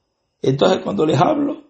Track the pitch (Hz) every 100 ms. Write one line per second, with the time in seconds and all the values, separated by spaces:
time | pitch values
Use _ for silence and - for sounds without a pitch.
0 | _ _ _ _ 135 139 190 190 - 202
1 | 156 139 226 294 285 -